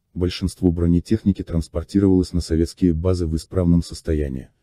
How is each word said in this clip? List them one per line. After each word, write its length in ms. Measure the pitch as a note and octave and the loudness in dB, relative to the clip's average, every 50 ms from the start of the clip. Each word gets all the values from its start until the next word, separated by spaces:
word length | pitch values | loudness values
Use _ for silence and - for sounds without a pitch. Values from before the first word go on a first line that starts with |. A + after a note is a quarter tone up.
| _ _ _ | _ _ _
Большинство 600 | F2 F2+ F2 - - F#2+ F2+ - - F2+ F2+ E2 | -4 -4 -2 -2 -4 -6 -6 -4 0 0 0 2
бронетехники 680 | F2 E2+ E2+ F2 F2 - - - - - G2+ F#2+ - F2+ | 2 2 2 2 2 2 0 -2 0 2 0 0 0 -4
транспортировалось 920 | - E2+ E2+ D#2+ - - E2+ E2 - - G2 G2+ G2 F#2+ F#2 F2 - - | -4 -4 -4 -4 -4 -6 -8 -8 -2 0 2 4 4 4 4 2 0 -2
на 80 | F2 | -4
советские 540 | - - E2 D#2+ E2+ - - - F#2+ F2 D#2+ | -2 0 0 0 0 -2 0 0 2 2 2
базы 320 | D#2+ E2+ F#2 F#2 F2 F2 | 2 0 0 0 0 -2
в 100 | D#2 D#2+ | -2 -4
исправном 460 | D#2 - - - F#2 F2+ E2+ E2+ F2 E2+ | -4 -6 -4 -2 0 2 4 4 2 2
состоянии 680 | - - - - - D#2+ D2+ D2 C#2 C2 C2 B1+ - _ _ | -2 -8 -10 -4 -2 -2 -2 -2 -4 -6 -8 -12 -14 _ _